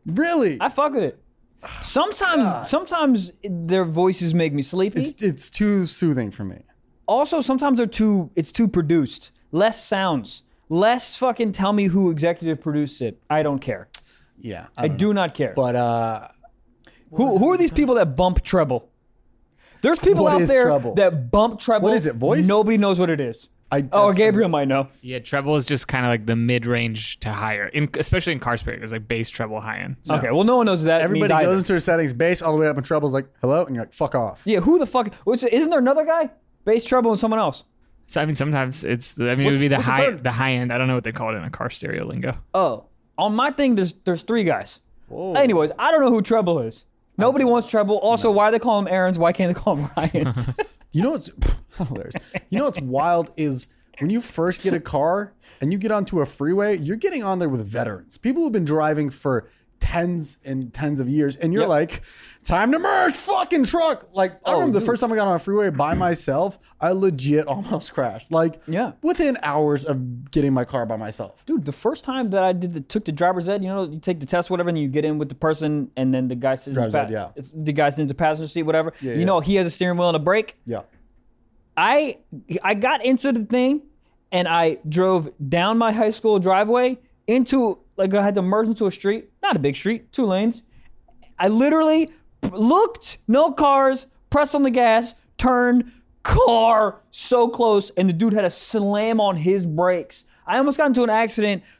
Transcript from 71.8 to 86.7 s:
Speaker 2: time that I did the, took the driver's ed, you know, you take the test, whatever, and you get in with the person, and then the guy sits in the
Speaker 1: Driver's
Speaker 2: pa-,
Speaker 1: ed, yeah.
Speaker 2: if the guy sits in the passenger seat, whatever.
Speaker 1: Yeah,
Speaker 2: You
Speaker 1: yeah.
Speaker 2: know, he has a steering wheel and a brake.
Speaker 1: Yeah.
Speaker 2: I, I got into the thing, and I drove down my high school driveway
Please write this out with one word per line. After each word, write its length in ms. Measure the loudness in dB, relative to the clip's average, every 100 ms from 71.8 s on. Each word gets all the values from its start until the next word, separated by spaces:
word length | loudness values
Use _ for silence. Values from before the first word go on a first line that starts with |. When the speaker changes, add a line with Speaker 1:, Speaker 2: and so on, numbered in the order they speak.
| -4 -4 -6
Speaker 2:
time 240 | -6 -2
that 100 | 0
I 120 | 2
did 200 | 0 -4
the, 80 | -8
took 220 | -6 -6 -4
the 60 |
driver's 360 | -2 0 0 -2
ed, 120 | -4
you 60 | -4
know, 140 | -6
you 160 | -6 -6
take 220 | -6 -6
the 40 | -2
test, 240 | -2 -2
whatever, 200 | -2 -2
and 100 | -2
you 80 | -2
get 180 | -2 -2
in 120 | -2
with 80 | -6
the 60 | -4
person, 560 | -2 0 -2 -2 -4 -2
and 160 | 0 0
then 140 | -2
the 60 | -2
guy 160 | -2
sits 160 | -2 -4
in 60 |
the 60 | -2
Speaker 1:
Driver's 140 | -2
Speaker 2:
pa-, 60 | -2
Speaker 1:
ed, 100 | -2
yeah. 180 | -6 -8 -12
Speaker 2:
if 140 | -14
the 200 | -8 -4
guy 160 | 0 0
sits 100 | 0
in 80 | -4
the 60 | 0
passenger 320 | -2 -2 -6
seat, 160 | -4
whatever. 300 | 0 0 0 -6
Speaker 1:
Yeah, 100 | -6
Speaker 2:
You 60 | -2
Speaker 1:
yeah. 60 | 2
Speaker 2:
know, 140 | 0
he 140 | 2 0
has 120 | 0
a 40 |
steering 260 | -2 -2 0
wheel 100 | 0
and 80 | 0
a 40 |
brake. 380 | 2 0 -2 -10 -10
Speaker 1:
Yeah. 160 | -10 -10 _ _ _ _ _ _ _ _ -2
Speaker 2:
I, 420 | 2 2 0 -6 -16 -18 -10 -6
I 100 | -2
got 300 | 0 0 0
into 280 | 0 0 0
the 140 | -2 0
thing, 360 | 0 2 0 -6 _ _ _ -6
and 160 | -2 0
I 300 | 2 2 0 -4
drove 420 | 0 2 2 -2 -8 -4
down 280 | 0 2 2
my 140 | 0
high 200 | 2 0
school 280 | 0 0 2
driveway 600 | 4 2 2